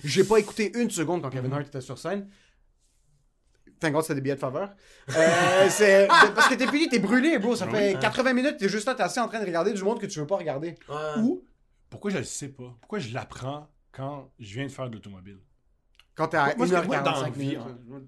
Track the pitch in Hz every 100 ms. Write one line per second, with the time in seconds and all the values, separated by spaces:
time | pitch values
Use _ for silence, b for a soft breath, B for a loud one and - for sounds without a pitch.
0 | 143 135 196 220 208 - 208 226 240 170
1 | 151 175 139 127 127 143 143 135 127 123
2 | 160 202 196 b b b _ _ _ _
3 | _ _ _ _ _ _ _ - 165 147
4 | 160 143 131 139 135 143 202 - b b
5 | b 156 165 170 175 185 190 190 208 196
6 | 196 226 208 - 269 254 247 285 330 233
7 | 190 247 294 285 214 240 185 - 202 190
8 | 214 233 254 247 277 294 196 208 269 247
9 | 180 - 226 226 196 165 185 208 190 233
10 | 156 151 147 190 160 139 170 151 - 147
11 | 156 151 233 370 - _ _ _ _ 117
12 | 202 190 107 - 143 135 123 120 - 214
13 | 123 120 107 - 127 147 151 _ _ -
14 | 135 143 131 - 104 110 139 139 127 107
15 | 104 95 92 98 _ _ _ _ _ _
16 | _ - 131 160 143 - 175 180 175 147
17 | 160 151 127 123 139 147 120 123 117 139